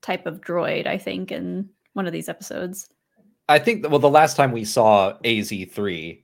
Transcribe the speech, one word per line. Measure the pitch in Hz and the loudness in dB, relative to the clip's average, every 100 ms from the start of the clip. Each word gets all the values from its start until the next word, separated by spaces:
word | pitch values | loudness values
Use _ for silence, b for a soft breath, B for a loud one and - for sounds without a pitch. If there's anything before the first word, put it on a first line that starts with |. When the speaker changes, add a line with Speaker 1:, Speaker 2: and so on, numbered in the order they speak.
Speaker 1:
type | - 185 170 | -6 -6 -6
of | 160 | -12
droid, | - 175 - 156 - | -6 -4 -2 -2 -4
I | 190 | -6
think, | 190 190 185 | -6 -8 -8
in | 175 180 180 196 _ _ | -8 -8 -8 -10 _ _
one | - 185 | -8 -6
of | |
these | 165 165 | -6 -10
episodes. | - - - 180 190 - _ _ _ _ _ - | -12 -12 -10 -10 -12 -18 _ _ _ _ _ 2
Speaker 2:
I | 151 | 2
think | 185 226 | 2 -2
that, | 151 | 0
well, | 143 | 4
the | 143 | 6
last | 147 156 - | 6 4 4
time | 135 | 0
we | 117 | 0
saw | 107 - 110 104 95 - 117 | -4 2 6 6 4 0 -2
A | 113 | -2
Z | 98 101 92 | -2 -8 -8
three | - 104 85 80 82 | -6 -6 -6 -10 -16